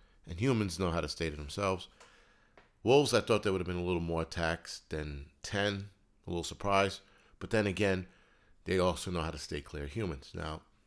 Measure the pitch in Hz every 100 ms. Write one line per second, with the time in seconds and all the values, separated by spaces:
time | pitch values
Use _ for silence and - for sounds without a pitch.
0 | - _ - 82 131 117 101 82 90 82
1 | 76 - 82 73 73 - 98 92 - -
2 | - - _ _ _ - - _ 107 139
3 | 135 113 - 107 104 95 90 90 87 87
4 | 85 82 80 82 82 85 - - - 78
5 | 76 71 71 _ - 101 101 98 101 _
6 | _ _ - 85 82 - 101 98 98 -
7 | - _ _ - 92 110 104 90 101 92
8 | 90 - _ _ _ - - 92 90 80
9 | 95 87 80 76 - 78 - 76 71 110
10 | 95 71 - 87 78 80 - _